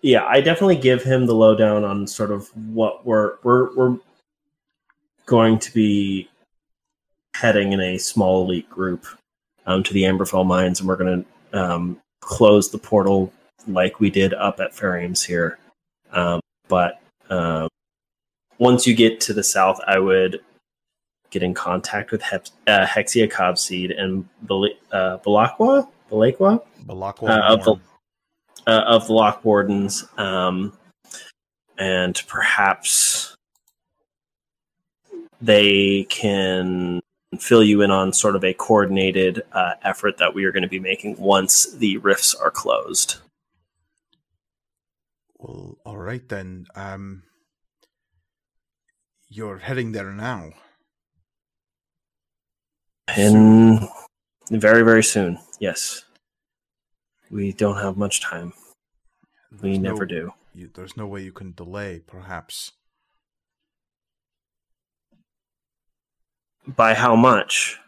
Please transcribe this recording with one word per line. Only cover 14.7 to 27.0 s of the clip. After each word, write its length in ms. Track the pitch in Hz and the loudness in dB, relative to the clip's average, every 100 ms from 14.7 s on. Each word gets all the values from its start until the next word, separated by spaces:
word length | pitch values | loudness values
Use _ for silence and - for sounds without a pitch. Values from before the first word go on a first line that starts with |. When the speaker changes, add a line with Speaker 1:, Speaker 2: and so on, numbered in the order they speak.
Speaker 1:
Farium's 500 | - 101 90 87 - | -6 -6 -4 -6 -6
here. 360 | - 175 165 - _ _ _ _ _ | -4 -4 -4 -6 _ _ _ _ _
Um, 300 | - 87 85 - _ _ | -4 -2 -4 -8 _ _
but, 320 | 92 87 - _ _ _ | 0 0 -4 _ _ _
um, 400 | 92 85 80 80 _ _ _ _ _ _ _ _ _ | -4 -2 -4 -6 _ _ _ _ _ _ _ _ _
once 300 | 123 123 123 | 4 4 4
you 80 | 113 | 4
get 260 | 113 113 | 4 4
to 120 | - | -4
the 100 | 104 | -2
south, 360 | 98 98 95 95 - | -2 0 0 0 0
I 140 | 98 | 0
would 420 | 95 95 92 92 _ _ _ _ _ _ _ _ _ | 4 2 2 -4 _ _ _ _ _ _ _ _ _
get 140 | 98 | -6
in 100 | 90 | -4
contact 580 | 87 90 90 - 104 95 | -6 -6 -6 -6 -8 -6
with 120 | 107 | -8
Hep-, 240 | - 95 - _ - | -6 -10 -10 _ 2
uh, 220 | 101 95 | 2 2
Hexia 440 | - 101 - 107 | -2 -2 0 0
Cobseed 680 | - 90 90 - 90 90 90 | 0 -2 -2 -6 -6 -8 -6
and 300 | 95 95 90 _ | -6 -6 -8 _
Bel-, 260 | 110 98 104 - _ | -6 -2 -2 -4 _
uh, 260 | 101 92 92 | -4 -4 -4
Belakwa? 720 | - 104 117 - 226 277 277 _ _ | 0 2 2 2 2 2 0 _ _
Belakwa? 500 | 110 113 - 190 226 - _ - | 0 0 2 2 2 -4 _ -18
Speaker 2:
Belakwa 420 | 98 | -12